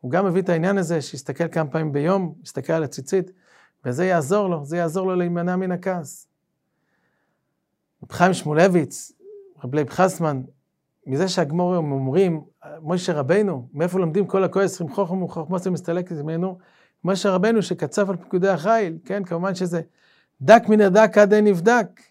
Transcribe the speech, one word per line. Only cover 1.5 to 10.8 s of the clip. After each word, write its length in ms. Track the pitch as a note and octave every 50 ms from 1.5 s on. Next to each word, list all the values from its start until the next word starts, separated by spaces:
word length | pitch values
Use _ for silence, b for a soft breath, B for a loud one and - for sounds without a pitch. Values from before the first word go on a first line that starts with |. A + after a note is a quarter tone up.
| - E3+ D#3+ C#3+
פעמים 220 | C3 D#3+ D#3+ D#3 C#3
ביום, 420 | C#3+ C#3+ E3 F#3+ G3 F#3 E3 F3 - -
יסתכל 280 | - - - B2 - D#3+
על 120 | E3 D#3
הציצית, 460 | C3 - - C3 - - F#3+ F3 F3+ - b b b b b b b b b _
וזה 200 | C3 B2 C3+ F3+
יעזור 440 | F#3 F3+ E3+ D3 C3 F#3 G#3 G#3 F#3+
לו, 160 | F3 D#3 C#3+
זה 120 | C#3 D#3+
יעזור 300 | F3 E3+ E3 D#3 F#3+ F#3
לו 80 | F#3+ F#3
להימנע 420 | F3+ F3 F3 F3 F3 E3+ F3+ F3+
מן 160 | F#3 F#3+ F#3 F3+
הכעס. 560 | F3 F3+ G3 F#3 F3 D#3 C3+ - - - _ _ _ _ _ _ _ _ _ _ _ _ _ _ _ _ _ _ _ _ _ _ _ _ _ _ _ _ _ _ _ _ _ _ _ -
רב 100 | - -
חיים 220 | - F3 F#3 F3+
שמואלביץ, 800 | F3+ - D3+ D3+ D3+ F3 G3 F3+ F3 D3 C3 - - - - _ _ _ G4 G#4+ G4+ G4 G4 F4+ _ -
רב 100 | B2 C3
לייב 160 | D3+ D3 -
חסמן, 520 | - - F3+ F#3+ F3+ - E3+ D#3 C#3+ C3 C3 C3+ _ _ _ _ _ _